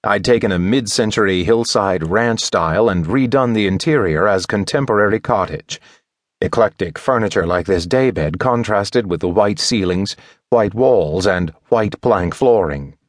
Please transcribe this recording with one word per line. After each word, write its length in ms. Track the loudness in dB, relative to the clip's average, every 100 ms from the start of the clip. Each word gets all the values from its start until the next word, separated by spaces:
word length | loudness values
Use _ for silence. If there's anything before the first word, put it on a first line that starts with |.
I'd 220 | -2 -2 2
taken 260 | 2 2
a 60 | 0
mid-century 840 | 0 0 -2 -2 -2 0 0 0
hillside 640 | 2 0 2 0 0 -2 0
ranch 320 | 0 0 -2
style 500 | -2 0 0 2 2
and 160 | 0 0
redone 480 | 0 2 2 2
the 140 | 0 0
interior 600 | 0 0 0 2 2 2
as 200 | 0 0
contemporary 720 | -4 -2 -2 0 2 2 0
cottage. 600 | 0 -2 -2 -6 -12 -16 -16 _ _ _ _ _
Eclectic 560 | -4 2 0 _ -8 -4
furniture 480 | 0 0 0 0 0
like 220 | -2 0
this 180 | -2 0
daybed 540 | 0 0 0 -4 -2
contrasted 680 | -2 0 0 -2 0 -2 -2
with 140 | -4
the 100 | -2
white 300 | 2 2 0
ceilings, 560 | -2 -2 0 -2 -4 -8 -18 _ _
white 240 | 2 2
walls, 540 | 2 2 2 0 -2 0
and 260 | 0 -4 -8 _
white 320 | 0 0 -2
plank 320 | 0 0 0
flooring. 640 | 0 2 4 2 -4 -10 -18